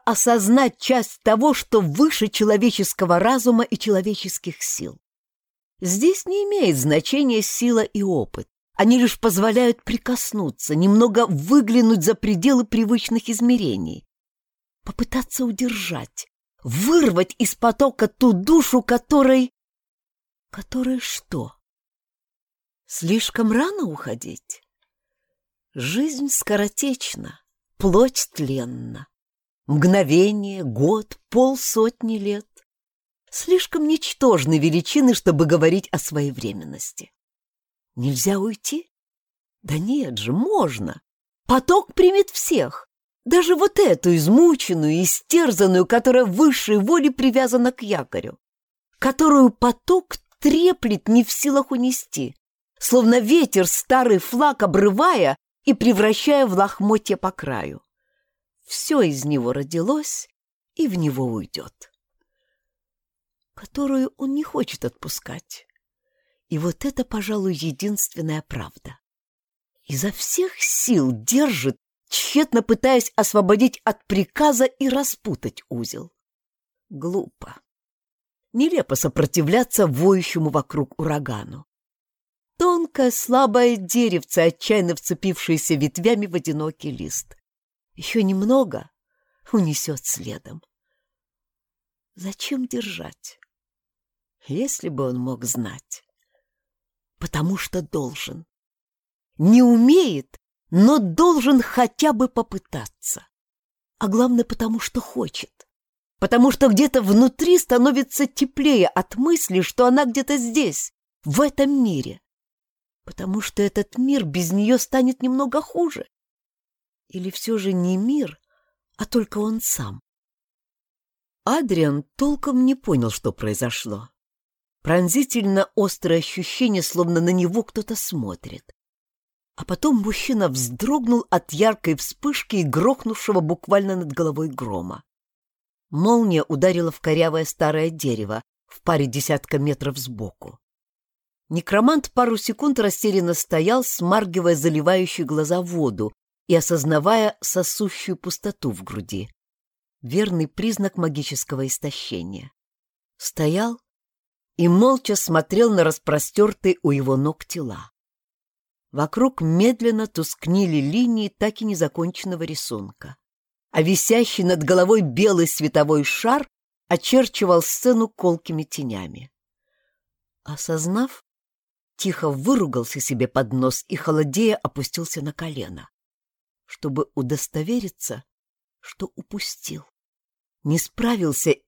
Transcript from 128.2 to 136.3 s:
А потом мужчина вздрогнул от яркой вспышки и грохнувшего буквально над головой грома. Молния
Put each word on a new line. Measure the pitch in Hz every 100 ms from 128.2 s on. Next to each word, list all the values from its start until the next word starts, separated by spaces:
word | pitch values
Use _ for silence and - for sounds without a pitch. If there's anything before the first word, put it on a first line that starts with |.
| 104 87 - 85 - _ _ _ _ _ _ _ _ -
А |
потом | - 180 302 240
мужчина | 208 - - 226 180
вздрогнул | 131 120 123 233 294 233 240 -
от | 180 -
яркой | - 220 214 170 151
вспышки | - - 285 277 - 208
и |
грохнувшего | 151 147 214 269 226 220 - 190
буквально | 156 170 - 202 196 185
над | 160
головой | 135 160 143 160
грома. | 139 120 95 90 - _ _ _ _ _ _ _ _ _
Молния | 151 196 233 214